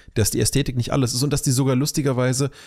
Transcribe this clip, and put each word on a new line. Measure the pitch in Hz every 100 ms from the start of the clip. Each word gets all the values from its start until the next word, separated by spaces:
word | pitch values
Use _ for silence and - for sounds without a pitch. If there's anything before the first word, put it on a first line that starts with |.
| -
dass | - 101
die | 120
Ästhetik | 113 135 139 123
nicht | 117
alles | 139 123
ist | 123
und | 143
dass | 143
die | -
sogar | 127 135
lustigerweise | 127 151 - 139 127 127 131 139 -